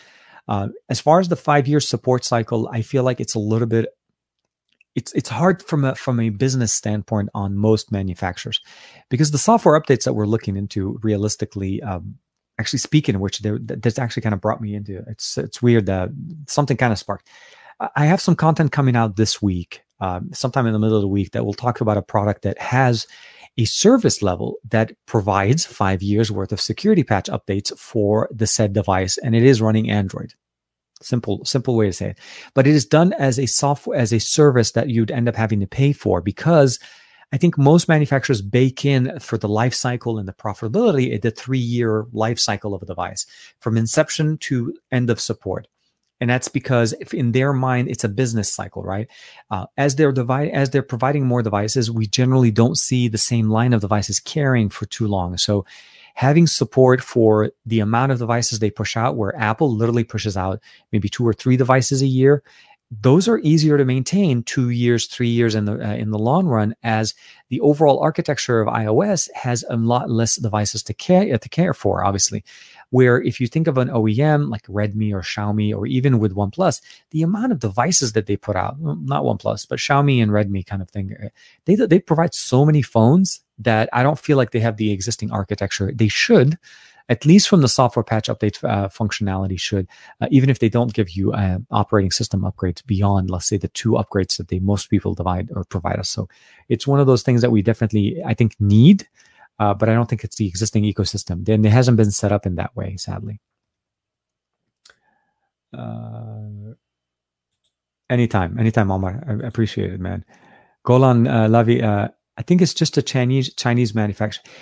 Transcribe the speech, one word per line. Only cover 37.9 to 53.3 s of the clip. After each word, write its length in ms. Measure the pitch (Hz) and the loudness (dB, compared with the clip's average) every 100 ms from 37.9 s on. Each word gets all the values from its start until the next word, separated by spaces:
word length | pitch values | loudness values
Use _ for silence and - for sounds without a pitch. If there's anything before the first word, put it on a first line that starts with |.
| 156 143 135 - 113 | 2 2 0 0 -2
bake 440 | 98 123 131 127 143 | 0 2 2 2 0
in 340 | 135 127 139 | 2 0 -4
for 180 | - 113 | -6 -4
the 120 | 101 | -2
life 240 | 107 123 | 0 0
cycle 440 | - 127 123 120 110 | -2 -4 -4 -4 -6
and 100 | 95 | -8
the 60 | |
profitability 800 | - 107 98 113 165 240 143 127 | -10 -10 -8 -4 0 0 2 0
at 100 | 113 | -2
the 80 | 117 | -4
three-year 760 | - 123 131 120 120 113 107 113 | -6 -6 -4 -2 -2 0 -2 -4
life 260 | 113 110 117 | -4 -4 -2
cycle 340 | - 101 104 | -4 -4 -6
of 80 | 95 | -10
a 40 | 92 | -10
device, 400 | 87 90 98 - - - _ | -8 -8 -10 -14 -16 -20 _
from 180 | 117 113 | -4 -2
inception 600 | 113 - 156 - 156 156 | 0 0 0 -2 -4 -4
to 340 | - 127 117 - _ | -4 -4 -4 -10 _
end 180 | 127 120 | -2 0
of 100 | 113 | -2
support. 480 | - 110 98 92 - _ _ _ _ - | -4 -8 -8 -8 -10 _ _ _ _ -6
And 100 | 120 | -2
that's 180 | 123 - | -2 -2
because 460 | 135 - 123 117 - | -6 0 2 2 -2
if 140 | - | -8
in 200 | - 123 | -4 0
their 200 | 120 135 | 0 0
mind, 360 | 135 131 123 131 | 0 0 0 -2
it's 140 | 127 | -4
a 60 | 110 | -4
business 420 | 101 127 113 101 | -2 -2 -2 -4
cycle, 300 | - 95 95 | -6 -8 -10
right? 260 | 92 98 120 - - - - | -8 -8 -8 -12 -20 -20 -10
Uh, 160 | 95 - - | -8 -8 -2
as 180 | 143 135 | 0 2
they're 160 | 143 | 2
divi-, 400 | 131 120 131 147 | 2 0 0 -2
as 200 | 143 139 | 0 0
they're 100 | 139 | 0
providing 460 | - 117 131 147 131 | -2 -2 0 0 0
more 160 | 120 | 0
devices, 480 | 110 101 107 131 117 | 0 0 0 -2 -2
we 160 | 113 107 | -2 -2
generally 420 | - 127 131 120 | 0 2 4 4
don't 280 | 107 120 139 | 4 4 2
see 300 | - 127 120 | 0 0 0
the 120 | 107 | 0
same 300 | - | 0